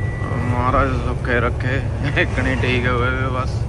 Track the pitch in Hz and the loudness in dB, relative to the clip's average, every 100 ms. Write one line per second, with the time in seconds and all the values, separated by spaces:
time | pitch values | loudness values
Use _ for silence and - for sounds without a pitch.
0 | - - - - 123 123 127 135 135 131 | -2 -4 -4 -2 0 0 2 2 2 0
1 | 123 123 127 120 120 - 131 135 120 - | 0 -2 0 2 2 0 0 0 -2 -2
2 | - 170 170 131 127 127 123 123 127 123 | 0 0 0 0 0 0 2 2 2 2
3 | 123 127 131 127 127 - | 0 0 0 -2 -2 -2